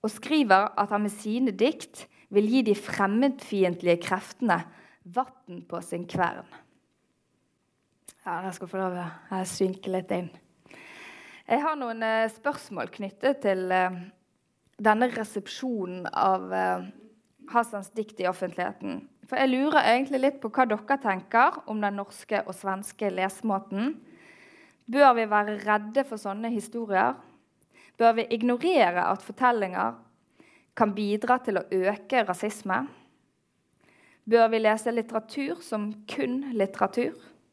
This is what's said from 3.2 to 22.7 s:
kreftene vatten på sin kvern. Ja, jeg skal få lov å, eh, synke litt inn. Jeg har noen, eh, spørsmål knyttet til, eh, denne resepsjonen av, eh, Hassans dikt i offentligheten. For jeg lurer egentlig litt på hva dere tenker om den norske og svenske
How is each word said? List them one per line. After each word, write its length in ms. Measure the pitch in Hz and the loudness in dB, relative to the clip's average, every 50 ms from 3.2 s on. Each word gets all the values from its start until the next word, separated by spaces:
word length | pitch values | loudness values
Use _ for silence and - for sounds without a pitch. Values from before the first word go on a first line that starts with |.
| 269 277 262 - - - - 196 190 180 175 175 - 175 170 175 | 2 2 0 -2 -8 -4 0 2 2 2 2 0 2 2 2 2
kreftene 640 | 175 - 190 190 - - - _ 254 220 175 170 165 - - - - _ _ _ _ | 2 -4 -4 -4 -4 -10 -10 _ 0 0 0 0 0 -8 -16 -20 -20 _ _ _ _
vatten 560 | 175 175 240 262 - - _ _ - 180 175 175 _ | -8 -6 -6 -6 -6 -10 _ _ -18 -16 -16 -14 _
på 140 | 170 170 170 | -10 -10 -10
sin 220 | - - 175 175 175 | -8 -10 -10 -10 -6
kvern. 380 | - 190 180 170 - - - - - - _ _ _ _ _ _ _ _ _ _ _ _ _ _ _ _ _ _ _ _ _ _ _ _ _ _ _ _ _ - - _ _ | -2 -2 -2 -2 -2 -8 -16 -18 -20 -20 _ _ _ _ _ _ _ _ _ _ _ _ _ _ _ _ _ _ _ _ _ _ _ _ _ _ _ _ _ -20 -20 _ _
Ja, 160 | 190 170 170 185 | -8 -6 -6 -6
jeg 80 | 190 170 | -8 -8
skal 140 | - 190 170 | -10 -12 -8
få 100 | - 190 | -6 -4
lov 160 | 190 185 180 | -4 -4 -4
å, 140 | 180 180 170 - - - - | -6 -8 -10 -12 -16 -12 -8
eh, 160 | 196 185 185 | -6 -6 -4
synke 480 | 160 - - 196 190 190 - - 190 185 | -6 -2 0 0 0 0 -4 -6 -4 -4
litt 160 | 185 180 - | -4 -2 -2
inn. 200 | 202 180 175 170 - - _ _ _ _ _ - - - - - - - - - - - - - - - _ - | -4 -4 -4 -6 -12 -18 _ _ _ _ _ -20 -20 -20 -20 -20 -20 -20 -20 -20 -20 -20 -20 -20 -20 -20 _ 0
Jeg 100 | 233 277 | 0 0
har 140 | 294 320 311 | 2 -2 -4
noen, 260 | 294 262 233 226 226 226 | -4 -6 -8 -6 -2 -2
eh, 260 | 220 220 220 226 220 | 0 2 2 2 0
spørsmål 580 | 220 - - 285 285 - - - 202 175 123 | -2 -4 -4 -4 -4 -4 -10 -10 -8 -8 -8
knyttet 540 | - - - 196 196 - _ - 262 277 277 | -8 -8 -10 -10 -10 -8 _ 0 0 0 2
til, 300 | - 202 190 190 185 185 | 2 0 0 2 0 2
eh, 180 | 185 185 185 185 185 175 180 196 _ _ _ _ _ _ _ _ _ _ _ _ _ - | 2 2 2 2 -2 -6 -12 -14 _ _ _ _ _ _ _ _ _ _ _ _ _ 2
denne 280 | 208 220 214 220 240 254 | 4 4 6 6 4 0
resepsjonen 960 | 233 226 220 214 - 208 196 - - - - 262 240 214 185 180 180 185 180 - - | 0 -4 -6 -4 -6 -8 -8 -8 -12 -8 -6 -4 -4 -4 -4 -6 -6 -8 -8 -6 -2
av, 400 | - - 196 190 185 185 185 185 | 0 2 2 2 0 -2 -4 -2
eh, 320 | 190 185 180 185 180 185 190 - - - - _ _ _ _ _ _ - - | 0 0 0 -2 -2 -6 -12 -16 -20 -20 -20 _ _ _ _ _ _ -20 -2
Hassans 400 | - 240 226 233 220 202 190 - | 0 0 0 0 -6 -12 -12 -10
dikt 300 | _ 226 214 214 - - | _ -8 -8 -8 -8 -4
i 60 | 185 | -4
offentligheten. 800 | 180 185 185 190 175 170 - 180 196 202 - 196 98 - - - - _ _ - | -4 -2 -2 -6 -8 -4 -4 -6 -6 -6 -8 -10 -10 -10 -10 -12 -18 _ _ -12
For 80 | - 254 | -6 0
jeg 140 | - 269 269 | 0 2 2
lurer 340 | 254 254 269 302 311 302 - | 2 2 0 2 4 4 4
egentlig 380 | 214 233 247 269 262 277 262 | 6 4 4 2 -2 -2 0
litt 200 | 262 277 277 277 | 0 0 0 0
på 80 | - 220 | -10 -6
hva 160 | 208 269 262 | 0 0 2
dere 320 | 233 214 214 214 - 277 | 2 0 -4 -2 -4 -4
tenker 640 | 277 - 220 190 185 180 - - 226 254 330 359 - - | -2 0 -2 -2 -2 -4 0 2 4 4 4 2 -2 -10
om 140 | - 220 214 | -8 -6 -4
den 140 | 208 202 202 | -4 -4 -4
norske 520 | 202 202 202 - - - _ 226 202 - | -6 -10 -10 -14 -20 -8 _ -4 -4 -4
og 80 | - 190 | -4 -10
svenske 560 | - - 196 | -8 -6 -6